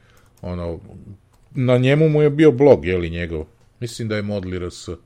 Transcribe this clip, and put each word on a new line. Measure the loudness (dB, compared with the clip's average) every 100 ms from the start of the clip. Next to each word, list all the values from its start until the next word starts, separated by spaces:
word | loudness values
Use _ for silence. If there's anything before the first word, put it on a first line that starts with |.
| _ _ _ _
ono, | -12 -8 -8 -10 -14 -20 -20 -20 _ _ _
na | -4 0 2
njemu | 2 2 2
mu | 2
je | 2
bio | 4 4
blog, | 6 6 6 4
je | -2
li, | -2
njegov, | -6 -6 -8 -10 _ _ -14
mislim | -12 -10 -6
da | -6
je |
Modli | -6 -6 -8 -8
R |
S, | -10 -12 -14 -16